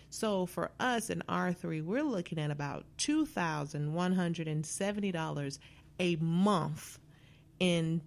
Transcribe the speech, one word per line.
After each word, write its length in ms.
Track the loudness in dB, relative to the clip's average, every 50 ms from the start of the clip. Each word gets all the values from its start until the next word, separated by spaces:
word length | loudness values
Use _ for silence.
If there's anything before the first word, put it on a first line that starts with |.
| -20 -14
So 360 | -8 -2 0 0 2 2 0
for 260 | -2 -2 -4 -4 -4 -4 -2
us 320 | 0 0 0 0 0 -2
in 140 | -4 -4 -4 -2
R 240 | -2 0 2 0 0
three, 260 | -2 -2 -4 -4 -2
we're 240 | -2 -2 0 0 0
looking 340 | 0 0 -2 -4 -4 -4 -2
at 140 | -2 -2
about 340 | -2 -2 -4 -4 -6 -6 -10 -10 -8 -4
two 280 | -2 0 2 2 2
thousand 680 | 0 0 0 0 0 0 -2 -2 -4 -4 -2 -2 -2 0
one 180 | 0 2 2
hundred 380 | 2 2 2 2 0 -2 -2 -2
and 160 | -2 -2 -2
seventy 480 | -2 -2 -2 -2 -2 0 0 -2 -2 0
dollars 440 | -2 -2 -2 -2 -4 -4 -4 -6 -8 -14 -18 -20 -20 -20 -12 -4 0
a 200 | 2 2 2 2
month 840 | 2 2 4 6 6 6 6 4 2 0 -4 -6 -10 -14 -16 -18 -20 -20 -20 -20 -20 -20 -20 -20 -20 -12 -4 0
in 420 | 2 2 4 2 2 2 0 -2 -4